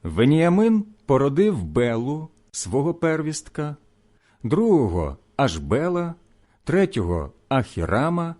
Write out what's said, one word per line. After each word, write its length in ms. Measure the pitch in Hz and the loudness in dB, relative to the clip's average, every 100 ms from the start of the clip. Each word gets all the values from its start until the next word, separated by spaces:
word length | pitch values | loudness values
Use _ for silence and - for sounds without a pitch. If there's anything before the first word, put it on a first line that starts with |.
Веніамин 840 | 90 78 123 156 170 180 226 220 202 - - | -6 2 4 4 4 4 4 2 -2 -14 0
породив 580 | 131 139 139 208 160 | 2 2 2 2 0
Белу, 640 | 85 76 120 113 123 151 160 _ _ | -2 0 0 -2 -4 -6 -10 _ _
свого 440 | - 98 117 147 | -12 -4 -2 -2
первістка, 800 | 170 165 160 156 151 - - 151 147 _ _ _ _ _ _ | -2 -2 -2 -4 -8 -12 -10 -8 -10 _ _ _ _ _ _
другого 760 | 117 147 226 175 113 87 76 69 _ - | -2 0 4 4 2 0 -4 -8 _ -2
Ашбела, 800 | 135 82 71 110 170 175 170 165 _ _ _ _ | -2 0 -2 0 0 -2 -6 -8 _ _ _ _
третього 680 | - 185 190 190 87 85 69 - _ | -2 2 2 0 -2 -2 -4 -12 _
Ахірама 880 | 135 113 - 82 101 151 175 170 165 | -2 -2 -4 -2 0 0 -2 -4 -8